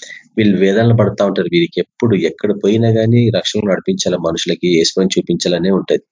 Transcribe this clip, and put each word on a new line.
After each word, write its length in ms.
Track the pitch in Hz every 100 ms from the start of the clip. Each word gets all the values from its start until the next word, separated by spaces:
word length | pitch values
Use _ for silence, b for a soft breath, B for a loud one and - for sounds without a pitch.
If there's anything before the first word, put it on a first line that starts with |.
| B B B -
వీళ్ళు 200 | 107 90
వేదనలు 360 | 95 98 117
పడతా 320 | 113 98 - 101
ఉంటారు. 220 | 95 87
వీరికి 280 | 87 85 -
ఎప్పుడు 360 | 87 - 117 98
ఎక్కడ 360 | 82 - 104 101
పోయినా 260 | 98 110 117
గానీ 400 | 113 110 120 117
రక్షణ 300 | 95 - 107 104
నడిపించాల, 440 | 87 - 95 95 90
మనుషులకి 640 | 85 82 - 85 87 85
యేసు 160 | 82 -
ప్రభుని 240 | 92 95
చూపించాలనే 520 | - 85 90 87 90
ఉంటది. 300 | 95 - 76 -